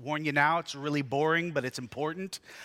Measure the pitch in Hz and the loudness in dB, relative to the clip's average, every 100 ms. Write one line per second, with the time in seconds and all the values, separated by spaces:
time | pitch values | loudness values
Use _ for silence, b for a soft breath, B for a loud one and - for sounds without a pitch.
0 | 131 151 151 143 147 170 - 143 147 147 | -6 -2 2 4 6 4 0 -6 -2 0
1 | 131 139 156 165 170 147 127 - 123 127 | 0 2 4 4 2 0 -2 -6 -10 -4
2 | 151 165 190 - B B | -4 -4 -8 -10 B B